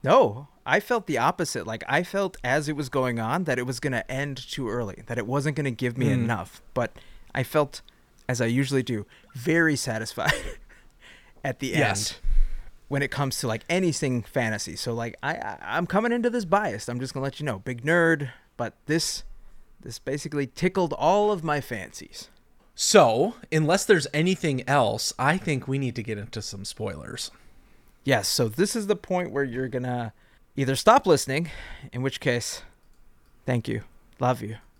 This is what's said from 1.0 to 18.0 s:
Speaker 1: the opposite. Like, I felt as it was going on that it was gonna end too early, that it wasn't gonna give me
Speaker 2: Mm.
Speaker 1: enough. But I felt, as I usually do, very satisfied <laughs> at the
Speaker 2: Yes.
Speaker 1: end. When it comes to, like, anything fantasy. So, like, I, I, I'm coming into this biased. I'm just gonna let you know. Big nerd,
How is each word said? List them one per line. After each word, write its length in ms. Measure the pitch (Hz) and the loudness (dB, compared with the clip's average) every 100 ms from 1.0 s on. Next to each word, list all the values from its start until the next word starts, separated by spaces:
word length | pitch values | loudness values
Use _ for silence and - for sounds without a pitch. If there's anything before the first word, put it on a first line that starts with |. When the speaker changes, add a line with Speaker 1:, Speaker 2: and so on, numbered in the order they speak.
| 185 | 0
Speaker 1:
the 100 | 127 | 2
opposite. 500 | 131 175 165 120 90 | 2 2 -4 -4 -6
Like, 160 | 113 - | -8 0
I 160 | 143 | 0
felt 340 | 175 196 196 - | 0 -2 -4 -4
as 260 | 123 139 147 | 0 0 0
it 60 | 147 | -6
was 120 | 135 | -2
going 300 | 139 131 117 | 0 0 -2
on 240 | 110 160 165 | -2 -2 0
that 140 | 127 | -2
it 60 | 123 | -2
was 140 | 123 | -4
gonna 240 | 143 120 - | -2 -4 -4
end 300 | 131 143 131 | -6 -6 -8
too 320 | - - 120 | -10 -6 -4
early, 340 | 117 107 92 - | -4 -4 -8 -8
that 100 | 117 | -6
it 100 | 113 | -2
wasn't 280 | 139 143 143 | 0 0 -2
gonna 140 | 143 | -4
give 260 | 117 127 120 | -2 -4 0
me 80 | 143 | 2
Speaker 2:
Mm. 60 | |
Speaker 1:
enough. 480 | 131 117 107 85 - - | 2 0 -2 -6 -16 -8
But 220 | - 117 - - - - - | -4 -4 -6 -20 -20 -8 -4
I 80 | |
felt, 380 | 127 156 139 - - _ _ _ - | 0 2 2 -4 -20 _ _ _ -4
as 100 | 123 | 0
I 60 | 117 | 2
usually 380 | 120 135 135 | 2 2 0
do, 220 | 123 113 98 - - 127 | 0 -4 -6 -16 -16 -6
very 400 | 123 165 160 143 | 2 4 4 2
satisfied 580 | - 110 113 - - - - - - - - | -2 -4 -6 -4 -2 -2 -4 -12 -20 -20 -20
<laughs> 560 | _ - - - - | _ -20 -20 -20 -8
at 160 | 143 123 | -6 -4
the 80 | 165 | -2
Speaker 2:
Yes. 440 | 175 135 98 107 | 2 2 0 -4
Speaker 1:
end. 60 | - - - - - - - - | -2 4 6 6 2 -8 -18 -4
When 80 | 139 | -2
it 80 | 139 | -2
comes 300 | - 135 - | -2 -2 -2
to, 80 | 127 | -2
like, 160 | 110 - | -4 -2
anything 540 | 175 185 - 139 127 | 0 2 0 0 -2
fantasy. 540 | - 139 113 107 - - | -2 -2 -2 -2 -6 -6
So, 180 | - | -6
like, 220 | 117 117 - | -4 -6 -6
I, 100 | 139 | -6
I, 240 | 165 - - | -6 -8 -10
I'm 260 | - 139 175 | -4 -4 0
coming 240 | 190 233 | 2 2
into 180 | 240 233 | 0 0
this 160 | 240 180 | 0 2
biased. 420 | 196 208 - - | 0 0 -4 -6
I'm 120 | 123 | -6
just 120 | 131 | -6
gonna 120 | 139 | -4
let 160 | 135 - | -6 -4
you 60 | 147 | -6
know. 100 | 98 | -4
Big 260 | 131 120 | -6 -6
nerd, 460 | 139 170 | 2 4